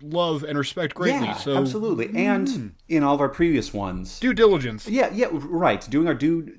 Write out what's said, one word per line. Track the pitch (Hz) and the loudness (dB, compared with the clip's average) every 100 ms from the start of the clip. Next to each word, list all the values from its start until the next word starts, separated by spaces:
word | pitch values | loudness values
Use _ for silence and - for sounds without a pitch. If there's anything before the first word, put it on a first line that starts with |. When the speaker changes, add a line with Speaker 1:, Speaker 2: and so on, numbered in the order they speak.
Speaker 1:
love | 147 165 175 156 | -6 -2 0 -2
and | 151 143 | -2 -2
respect | 139 - 160 | -2 -2 -6
greatly. | - 180 269 247 | -2 0 0 -2
Speaker 2:
Yeah, | |
Speaker 1:
So | - - 135 | -4 -2 0
Speaker 2:
absolutely. | 135 208 220 151 113 | 0 -2 -2 -2 -2
And | - - 247 277 | 0 2 2 0
Speaker 1:
Mm. | 233 107 - _ | -4 -8 -14 _
Speaker 2:
in | 160 | 2
all | 143 143 | 2 2
of | |
our | 135 | 0
previous | - 170 143 107 | 2 2 2 0
ones. | 104 98 92 92 - | -4 -4 -6 -8 -4
Speaker 1:
Due | 247 | -2
diligence. | 214 220 185 123 107 - | 6 6 6 0 -8 -4
Speaker 2:
Yeah, | 233 247 | 0 0
yeah, | 196 247 | 0 -2
r-, | |
right. | 151 143 170 170 104 - | -2 -4 2 2 2 0
Doing | 135 165 | 0 2
our | |
due | 127 147 165 156 | 2 2 0 -4